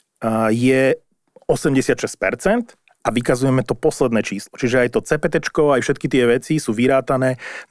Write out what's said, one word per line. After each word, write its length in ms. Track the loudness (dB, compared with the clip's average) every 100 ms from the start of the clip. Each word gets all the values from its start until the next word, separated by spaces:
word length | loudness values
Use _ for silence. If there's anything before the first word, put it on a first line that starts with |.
| _ -8
a, 260 | -2 0 2
je 480 | 2 2 4 2 0 _ _ _ -8 -4
osemdesiatšesť 680 | 0 0 0 0 0 -4 -4
percent 560 | -4 -2 0 0 -2 _ _ _ -4
a 80 |
vykazujeme 500 | -2 0 0 2 2
to 80 | 0
posledné 480 | -2 0 0 0 0
číslo. 320 | -2 -6 -10 -6
Čiže 260 | 0 2
aj 60 | 2
to 80 | 0
C 160 | -2 -2
P 160 | 0
T 80 | -2 -2
čko, 240 | 0 2
aj 140 | 2 0
všetky 260 | -4 -2
tie 160 | 2 2
veci 320 | 2 0 -4
sú 160 | -2 0
vyrátané 640 | 2 2 0 0 0 -2 -8 -16 -4